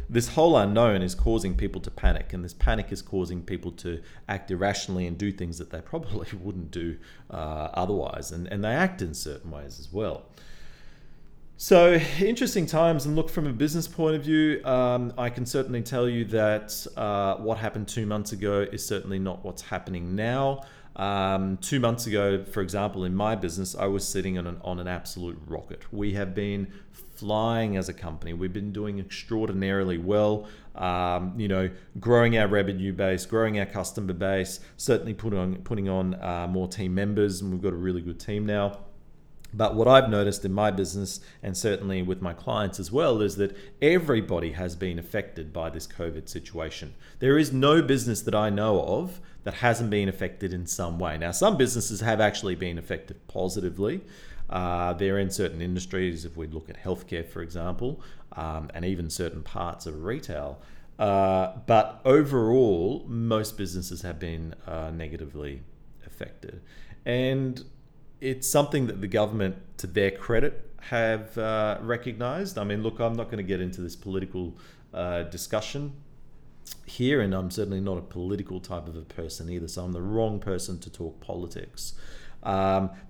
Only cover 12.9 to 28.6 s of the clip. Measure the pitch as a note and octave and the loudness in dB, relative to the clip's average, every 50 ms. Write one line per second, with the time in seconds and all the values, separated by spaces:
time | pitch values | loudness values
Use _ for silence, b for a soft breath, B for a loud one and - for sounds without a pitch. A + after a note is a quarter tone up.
12.9 | D#3+ C#3+ C3 D3 D3+ D#3 D#3 - - F3 D3+ C#3+ B2 A2 C#3+ D3+ D3+ E3+ D#3 - | 4 2 2 2 2 2 2 2 0 0 0 0 0 0 0 0 0 -2 -4 -4
13.9 | - - D#3+ D#3 D#3 D3+ C#3 D3+ D#3 D#3 D#3 D#3 D3 - - C3+ C3 B2+ B2+ B2 | -2 0 2 2 2 2 2 2 4 4 6 4 2 0 2 2 4 4 4 4
14.9 | B2 B2 B2 A#2+ A#2+ - A#2+ A#2+ - - B2 A#2+ - C#3 B2+ - B2 A#2+ A2 - | 4 2 0 -2 -2 -2 -2 -2 -2 -4 -4 0 0 0 0 0 -2 -4 -4 -2
15.9 | C3+ B2 B2 B2 A#2+ A#2 A#2 G2 G#2+ A2 G#2+ G#2+ G#2+ G#2+ G#2 - - - - - | 0 2 2 2 2 0 0 2 2 4 4 4 4 2 -2 -6 -8 -8 -8 -8
16.9 | - B2 A2+ G#2 G#2 G2+ G2 G2 G2 - G#2+ A2 A2+ G#2 A2+ G#2+ - G#2+ G#2 - | -6 -4 -2 0 2 2 2 2 0 0 0 -2 -2 0 -2 -4 -4 -4 -6 -4
17.9 | - A#2+ A2 G#2 G#2+ G#2+ G2+ - A2 F#2+ G#2 G2+ G2+ G2+ G2+ - - G2+ - - | -4 -2 -2 0 -2 -2 -2 -4 -4 -2 0 2 2 2 2 0 -2 -6 -4 -4
18.9 | G#2+ F#2+ - F#2+ F#2+ F#2+ F#2+ F#2+ F2+ - - F#2+ F2+ - - - F#2+ F#2 - - | -4 -4 -2 -4 -2 -2 -2 -2 -4 -6 -8 -10 -10 -10 -8 -8 -8 -6 -6 -6
19.9 | F#2 F2 F2 F2 F#2 G2+ A2 A#2 B2 C3+ C#3 C3+ C#3 E2+ B B B B B B | -6 -6 -4 -4 -2 0 0 0 2 2 2 0 0 -2 B B B B B B
20.9 | - - G2 G2+ G2+ G2 F#2+ F#2+ F#2+ F#2+ F#2+ F#2+ F#2+ - - - C#3+ C3+ A#2+ A#2 | -8 -4 -2 0 2 2 2 2 2 2 2 0 -2 -2 -2 0 2 4 4 4
21.9 | A#2 A#2+ - A2+ G#2 G#2 G2+ G2+ G2 G2 F#2+ - - - - F2+ G2 G2+ G2+ G#2 | 2 0 0 0 2 2 4 4 2 0 -2 -2 -2 -2 -2 0 0 0 -2 -2
22.9 | F#2 G2 F#2 F2+ F2+ F#2+ G#2 A2 A2 G2 F#2+ E2+ D#2 F#2+ F#2 F#2 - - F#2+ G2 | -2 -2 -2 0 0 2 2 2 0 0 -2 -2 -2 -4 -4 -4 -2 -2 0 0
23.9 | G2 F#2+ - - - G2 F2+ F#2+ F#2 F2+ E2+ F2 F2 - - F#2 F2+ F2+ F2 F2+ | 2 0 -2 -2 -2 -2 -2 0 -2 -2 -4 -4 -8 -6 -6 -6 -6 -4 -4 -4
24.9 | F2+ E2+ - - - F2+ F2 F2 - D#2 D2 D#2 D#2+ D2+ - - - - - - | -4 -6 -6 -8 -10 -8 -8 -8 -8 -10 -8 -8 -8 -8 -8 -10 -14 -12 -12 -8
25.9 | - G#2 G2+ G#2 G2 G2+ G2+ F#2 F#2 G#2 G2+ G2+ G2+ G2+ G2 B B B B B | -6 -2 -2 0 0 0 -2 -2 -2 -2 -2 -2 -2 -2 -4 B B B B B
26.9 | - - - - - - G2 G2+ G#2+ G#2+ A2+ A#2 A#2 A2+ A2+ G#2+ G2+ F#2+ F2 F#2 | -20 -20 -20 -18 -14 -8 -4 0 0 2 2 2 2 2 2 2 0 0 -2 -4
27.9 | F2 - - E2 D#2 D#2 - E2 E2+ E2+ F#2 F#2 F2+ G#2 | -6 -8 -10 -10 -8 -8 -6 -6 -4 -4 -4 -4 -2 -4